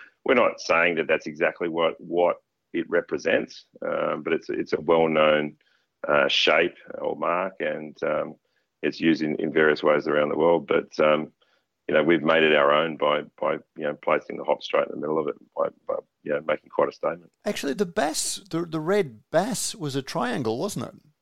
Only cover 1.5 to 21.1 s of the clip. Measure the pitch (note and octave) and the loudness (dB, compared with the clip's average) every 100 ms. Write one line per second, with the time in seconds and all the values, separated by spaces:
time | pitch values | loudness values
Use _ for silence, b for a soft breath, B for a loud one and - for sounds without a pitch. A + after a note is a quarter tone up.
1.5 | - F2 D#2+ E2 - E2+ E2+ F2 - _ | 0 -4 0 0 -2 -4 2 2 0 _
2.5 | _ _ E2+ - E2+ - D2+ E2+ - - | _ _ -8 -2 -2 -2 -4 0 -2 -2
3.5 | - - - D#2+ D#2+ D#2+ D#2 D2+ D#2 - | -14 -20 -10 -6 -2 -2 -4 -2 -4 -2
4.5 | D#2 - D#2+ D#2 E2 E2 D#2 D2+ D2+ D2+ | -6 -4 -4 2 2 4 4 4 4 0
5.5 | - _ _ _ _ - D2 C#2 - - | -8 _ _ _ _ 0 2 2 2 2
6.5 | D#2+ E2+ - - - D2+ D2 E2 F2 F#2+ | 2 2 -4 -14 -8 -6 -4 -2 -2 -4
7.5 | - D#2 D#2 D2+ D2 D#2+ D2+ D2+ - _ | -6 -6 -6 -10 -6 -4 -2 -4 -10 _
8.5 | _ _ _ D2+ - E2 D2+ D#2 - D#2+ | _ _ _ -6 0 2 2 0 -2 0
9.5 | D#2 D#2 D2+ D#2 D2+ D#2 D2+ D2 C#2+ E2 | 2 2 4 2 2 2 0 0 2 2
10.5 | E2+ C#2+ D#2+ - - D2+ D2+ D2+ _ _ | 2 0 -2 -2 0 2 2 -2 _ _
11.5 | _ _ _ - D2+ D2+ E2+ D#2 D#2+ D#2 | _ _ _ 0 2 4 2 4 4 4
12.5 | D2 C#2+ D2 E2 D2 D2 D2+ D2+ - D2+ | 6 4 4 2 0 0 0 -4 -4 -4
13.5 | D2+ - - D2+ D2 - D2+ - C#2+ C#2+ | -4 -8 -8 -6 -4 0 0 -2 -6 -2
14.5 | D2 - D2 D2 C2 D2 D#2+ D2 - - | -2 0 -2 -2 -4 -2 -2 -2 -8 -10
15.5 | - D#2 - - - - _ - D2 D#2 | -4 -4 -4 -8 -8 -10 _ -6 -4 -2
16.5 | D2+ _ - C#2+ - D2+ E2+ E2+ _ G#3+ | -6 _ -2 -2 -2 -4 -6 -12 _ -6
17.5 | G3+ C#4 B3+ F#3 G3 C#4+ D4+ - - - | -4 -4 -4 -4 -2 -2 -2 -4 -6 -6
18.5 | E3 E3+ D#3+ D#3 G#3 D#3 G#2+ _ D#3 G#3+ | -6 -4 -4 0 0 -2 -8 _ 0 0
19.5 | A3 - A3+ D3 C3+ C3 - B3 G3+ A2+ | -2 -6 -6 -6 -6 -4 -4 -4 -2 -2
20.5 | A2+ G3 C3+ A2 - _ | -2 -4 -6 -10 -12 _